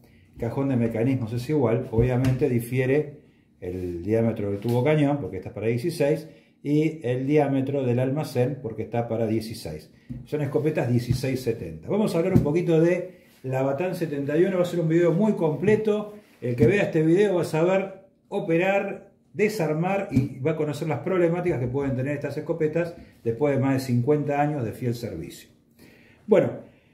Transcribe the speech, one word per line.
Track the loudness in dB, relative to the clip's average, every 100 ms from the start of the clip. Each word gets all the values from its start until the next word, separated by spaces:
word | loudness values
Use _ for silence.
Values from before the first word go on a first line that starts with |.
| -20 -20 _ -8
Cajón | -6 -2 0
de | 0
mecanismos | 0 0 0 0 -2
es | -6 -2
igual. | 0 2 0 0
Obviamente | 0 2 2 2 2 2
difiere | 0 0 0 2 2 0 -8 -20 _ _ _
el | -8 -6 -6 -6
diámetro | 0 2 2 0 -4
del | -4
tubo | 0 2
cañón, | 2 4 2 0
porque | -4 -8
está | -10
para | -4 -2
dieciséis, | -2 -2 0 0 0 -6 -20 _ _
y | 0 2 2 -2 -4
el | -2 2
diámetro | 2 4 2 0 0
del | 0 0
almacén, | 0 -2 -2 0 -2 -2
porque | -8 -8
está | -4 -4 -2
para | -2 0
dieciséis. | -2 -4 -10 -10 -12 -14 -20 -16 -16 -6
Son | -4
escopetas | -2 0 0 0 0
dieciséis | 0 0 -2 -2 -2
setenta. | -2 -4 -8 -10 -4
Vamos | 0 2 2
a |
hablar | 4
un | 4
poquito | 4 0 2 4
de | 4 2 -4 -12 -20 _
la | -6 -2
Batán | 0 0 -2
setenta | -4 -4 -4 -2 2
y | 2
uno. | 2
Va |
a | 0
ser | 0
un | 2
video | 4 4
muy | 4 2
completo. | 2 0 2 2 4 2 -2 -4 -12 -20 _
El | -4 4
que | 4
vea | 4
este | 2 2
video | 4 4 4 2
va |
a | 0
saber | 0 2 2 0 -8 -20 _ _
operar, | -6 0 2 2 0 -2 -8 -14 _ _
desarmar | -2 0 0 0 0 0 -2 0
y | 0 -2 -2
va | -2
a | 0
conocer | -2 -4 -4
las | -4
problemáticas | 0 2 2 2 -2 -2
que | -2
pueden | -2 -2 -2
tener | -4 -4
estas | -6 -6
escopetas | -4 -2 0 0 -4 -6 -20 -6
después | -4 0 0
de | 2
más | 2
de | 0
cincuenta | 0 2 2 2 0 0
años | 0 0
de | -6
fiel | -4 -4 -4
servicio. | -6 -10 -12 -14 -20 _ _ _ -20 -20 -20 _ 4
Bueno, | 4 4 -2 -14 _ _